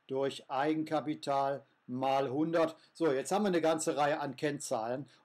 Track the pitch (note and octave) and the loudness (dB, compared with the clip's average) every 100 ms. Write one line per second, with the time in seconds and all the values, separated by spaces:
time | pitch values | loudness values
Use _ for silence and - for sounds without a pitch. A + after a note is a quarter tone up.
0 | - C3+ C3+ B2+ - C3+ D3+ D#3 D#3 D#3 | -8 -2 -2 -4 -4 -2 0 0 0 -2
1 | C3+ D3+ - C#3 C3+ C#3 - _ - B2+ | -2 -6 -2 0 0 -2 -8 _ -10 -4
2 | C3+ C3+ C#3 C3+ E3 E3 D#3+ - _ - | 2 2 2 0 0 2 2 -2 _ -2
3 | E3 C3+ C3+ G3 G#3 F3 D#3+ D#3+ E3 C#3 | 2 2 0 0 2 4 2 2 0 2
4 | D3 D#3 C#3+ B2 D3+ D3 - B2 A2 C3 | 2 0 -4 -2 -2 -2 -2 -2 -2 -4
5 | D3 - | -8 -14